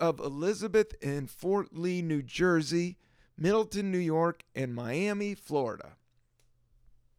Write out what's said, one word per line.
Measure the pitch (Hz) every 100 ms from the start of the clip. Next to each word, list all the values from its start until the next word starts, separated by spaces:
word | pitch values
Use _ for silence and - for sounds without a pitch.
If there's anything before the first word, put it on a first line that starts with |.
of | 165 143
Elizabeth | 143 143 180 208 208 214 214 -
and | 139 143 131
Fort | - 180 202 - 160
Lee, | 180 180
New | 165 147
Jersey, | 123 - 180 165 139 170 180 - _ _ _ -
Middleton, | 170 220 214 202 196
New | 180
York, | 165 160 170 170 _
and | 131 131
Miami, | 120 117 147 208 202 202
Florida. | 196 - 147 120 - - - _ _ _ _ _ _ _ _ - - _